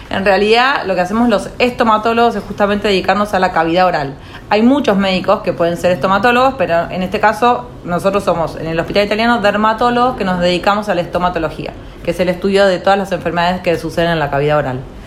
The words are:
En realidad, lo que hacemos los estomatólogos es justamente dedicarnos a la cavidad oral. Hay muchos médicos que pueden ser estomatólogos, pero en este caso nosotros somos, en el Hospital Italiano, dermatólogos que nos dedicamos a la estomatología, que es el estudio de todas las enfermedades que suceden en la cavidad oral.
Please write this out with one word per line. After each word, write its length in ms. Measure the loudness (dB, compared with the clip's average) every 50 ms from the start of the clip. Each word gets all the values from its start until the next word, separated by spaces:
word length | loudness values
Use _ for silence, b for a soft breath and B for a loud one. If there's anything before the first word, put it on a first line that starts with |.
| B B
En 140 | -6 -2 2
realidad, 600 | 2 2 4 4 4 4 4 4 2 0 -2 -2
lo 100 | -2 -2
que 60 | -2
hacemos 260 | -2 -2 0 0 2 2
los 220 | 2 0 -2 -4 -4 -2
estomatólogos 760 | -2 0 0 0 2 2 2 2 2 0 2 2 2 2 2 -2
es 60 | -6
justamente 440 | -8 -4 -2 0 0 0 0 0 0
dedicarnos 460 | 0 0 2 0 0 0 0 0 0
a 60 | 0
la 120 | 0 0
cavidad 360 | 0 0 0 2 2 4 4 2
oral. 260 | 2 0 -4 -6 -8 B B B B B B B
Hay 120 | 2 4
muchos 340 | 4 4 4 4 2 2 2
médicos 460 | 2 2 0 0 -2 0 0 0 0
que 100 | 0 -4
pueden 240 | -2 0 0 -2 -2
ser 160 | 0 0 0
estomatólogos, 600 | 0 0 0 0 0 2 2 2 4 4 2 2 2 0
pero 320 | -2 0 0 0 -2 -2
en 140 | -4 -6 -6
este 160 | -4 -4 0
caso 500 | 0 0 2 2 2 2 2 0 -4 -10 -16 -14 -8
nosotros 400 | -4 -4 -2 0 0 0 0 0
somos, 320 | 0 0 0 -2 -4 -6
en 120 | -8 -8 -6
el 120 | -4 -4
Hospital 240 | -4 -2 0 0 0
Italiano, 360 | 0 0 0 2 2 2 2
dermatólogos 760 | 2 0 0 2 2 0 2 2 0 0 2 2 0 0 0
que 80 | -2 -2
nos 160 | -2 -2 0
dedicamos 480 | 2 0 0 2 2 0 0 0 0 -2
a 80 | -2
la 60 | -2
estomatología, 720 | -2 -2 -2 -2 -2 0 -2 -2 -4 -4 -6 -6 -10 -10 -10 B B B B B B
que 60 | -4
es 80 | -2 -2
el 80 | 0 0
estudio 360 | -2 -2 0 0 2 4 4
de 140 | 4 2 2
todas 180 | 2 2 2 2
las 140 | 2 -2
enfermedades 480 | -4 -4 -4 -4 -2 0 0 0 0 0
que 180 | 0 0 0 0
suceden 340 | -2 -4 -2 0 0 0
en 80 | 0 0
la 100 | -2 0
cavidad 300 | 0 0 0 2 2 2
oral. 200 | 0 -2 -4 -6 -8 -10 B B B